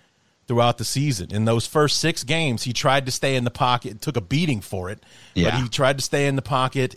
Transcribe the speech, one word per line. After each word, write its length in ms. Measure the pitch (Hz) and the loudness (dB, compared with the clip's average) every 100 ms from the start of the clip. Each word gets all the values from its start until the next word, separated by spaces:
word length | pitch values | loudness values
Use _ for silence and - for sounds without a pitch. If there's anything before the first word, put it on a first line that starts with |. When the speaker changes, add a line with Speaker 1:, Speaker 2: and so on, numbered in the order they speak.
| _ _ _ _ - | _ _ _ _ -2
Speaker 1:
throughout 300 | 120 120 - | 2 4 2
the 80 | 113 | -2
season. 480 | 131 147 107 85 | -2 0 -2 -2
In 120 | 101 110 | 0 2
those 200 | 117 - | 2 2
first 340 | 156 147 - | 2 2 2
six 240 | 156 165 | 0 -2
games, 400 | 131 160 156 113 | -2 -2 0 -2
he 100 | 131 | -4
tried 320 | 113 139 139 131 | -2 2 2 2
to 60 | |
stay 240 | - 139 131 | -2 0 0
in 80 | 120 | -2
the 60 | |
pocket, 500 | - 131 123 123 113 | 0 2 0 -2 -10
took 160 | - 123 | -6 -4
a 40 | |
beating 400 | 92 139 175 110 | -2 0 0 -2
for 280 | - 98 90 | -4 -8 -8
it, 140 | 107 _ - - | -10 _ -20 -8
Speaker 2:
Yeah. 180 | - 82 | 0 0
Speaker 1:
but 120 | 82 | 2
he 60 | 123 | -2
tried 280 | - 131 139 | 0 2 0
to 60 | |
stay 240 | - 143 143 | -2 0 0
in 80 | 135 | 0
the 60 | |
pocket 520 | - 135 131 139 127 | 0 0 0 0 -2